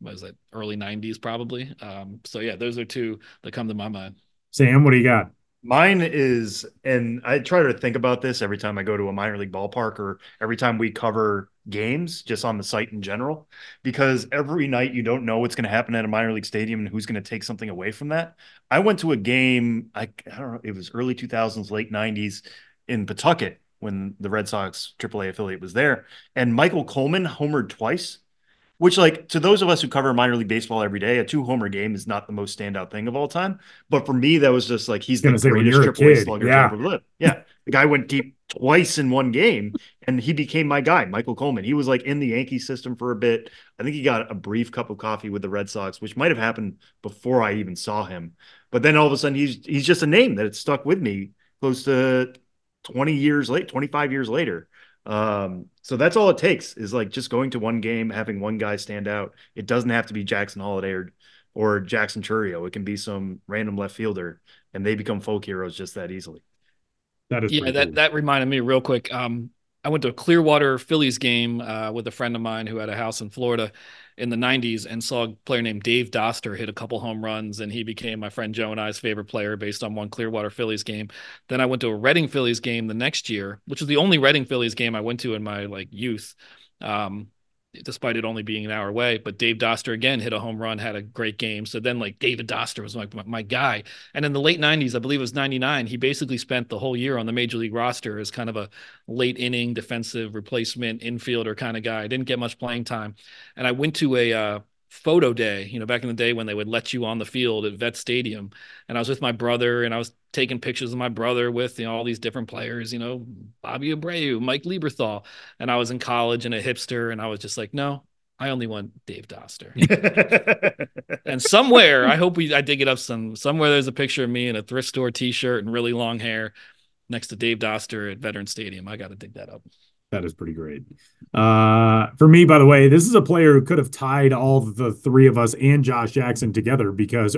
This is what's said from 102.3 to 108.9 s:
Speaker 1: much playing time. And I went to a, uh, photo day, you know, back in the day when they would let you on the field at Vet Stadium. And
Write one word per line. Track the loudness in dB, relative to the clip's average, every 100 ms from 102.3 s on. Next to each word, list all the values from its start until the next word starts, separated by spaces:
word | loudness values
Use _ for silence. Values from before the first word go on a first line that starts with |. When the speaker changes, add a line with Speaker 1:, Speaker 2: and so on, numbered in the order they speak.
| -4
Speaker 1:
much | -4 -8
playing | -8 -6
time. | -6 -8 -10 -14 -20 -20 -20
And | -4 -2
I |
went | 0 -2 0
to | 0 2
a, | 2
uh, | 0 -2 -6 -12 _ _
photo | -6 2 4 4
day, | 2 -2 -2
you | -8 -8
know, |
back | -4 -4
in | -2
the |
day | -2 0
when | 0 -4
they |
would | -6 -2
let | -4 -4
you | -6
on | -4 -6
the | -6
field | -2 0 0 -4
at |
Vet | -4 -6
Stadium. | -6 -4 -2 -4 -8 -14 -18 -20 -20
And | -8